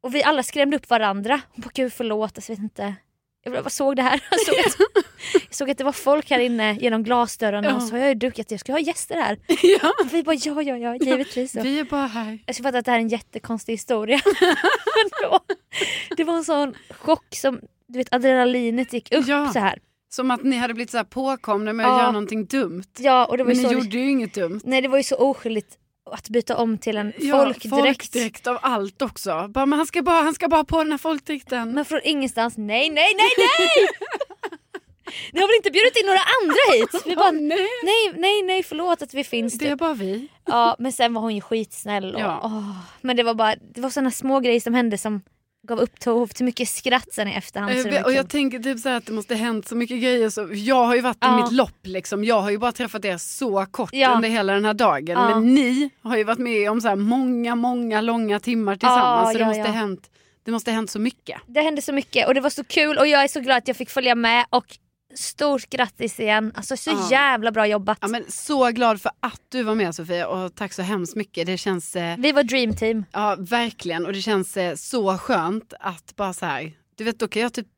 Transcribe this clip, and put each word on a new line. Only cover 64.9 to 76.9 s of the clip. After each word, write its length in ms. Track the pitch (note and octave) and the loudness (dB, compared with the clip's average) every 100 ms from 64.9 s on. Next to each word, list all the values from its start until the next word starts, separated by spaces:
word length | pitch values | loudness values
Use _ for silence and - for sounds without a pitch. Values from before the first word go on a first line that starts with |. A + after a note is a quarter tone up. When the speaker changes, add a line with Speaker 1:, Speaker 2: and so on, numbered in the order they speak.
| _ _ C4 | _ _ -12
Speaker 1:
stort 540 | - - D4 C#4 - | -12 -2 0 0 -4
grattis 500 | C4 A#3+ _ A#3 - | -4 -4 _ -10 -6
igen. 320 | A3 G#3+ A3 | 0 0 -2
Alltså, 220 | G#3+ G3+ C4 | -8 -8 -8
så 140 | - | -2
Speaker 2:
Ja. 180 | D#4 C#4 | -2 2
Speaker 1:
jävla 420 | C4 C#4 B3 A3+ | 4 4 2 0
bra 140 | A3 G#3+ | 0 0
jobbat. 320 | G#3 G3 G#3+ | 0 -2 -4
Speaker 2:
Ja, 80 | G#3 | -2
men 160 | A#3 - | -6 -8
så 420 | - - C#4+ B3 | -12 -4 2 2
glad 300 | A#3 A#3+ G#3+ | 2 0 2
för 100 | - - | -4 -6
att 200 | B3 - _ | -10 -10 _
du 140 | B3+ | -4
var 120 | A3 | -2
med, 200 | A3 F3+ | 0 -2
Sofia, 340 | E3 E3 F3 E3 | -4 -6 -4 -4
och 260 | F#3 F#3 | -4 -6
tack 180 | - G3+ | -8 -10
så 100 | - | -8
hemskt 340 | F#3 G#3 F3 G#3+ | -6 -4 -4 -6
mycket. 300 | G3+ - E3+ | -8 -6 -4
Det 120 | F#3 | -4
känns, 380 | - F#3 - F#3 | -4 -4 -4 -6
eh, 180 | E3+ E3+ | -6 -2
Speaker 1:
Vi 140 | C4+ | 0
var 100 | C#4+ | 2
dream 340 | B3 C4 A#3+ G3 | 2 0 -2 -2
team. 280 | A3 A3+ F#3+ | -2 -2 -6
Speaker 2:
Ja, 240 | G3+ G#3 F#3 | -4 -2 -2
verkligen. 680 | F3+ A#3+ A#3 - F3 E3 F3 | -2 -4 -4 -6 -8 -6 -6
Och 60 | |
det 80 | G3 | -6
känns, 360 | G3+ G3+ F3+ G3 | -2 -2 -2 -4
eh, 180 | F3+ | -4
så 440 | D3+ - B3+ G3 F#3+ | -6 -6 -2 -2 -2
skönt 560 | - A3 E3 G#3+ - - | -2 -2 -2 -6 -8 -12
att 360 | G3 F3 - - | -10 -10 -18 -8
bara 160 | G3+ | -6
så 140 | F3+ F3 | -6 -6
här, 260 | C3+ D#3+ - _ | -6 -8 -16 _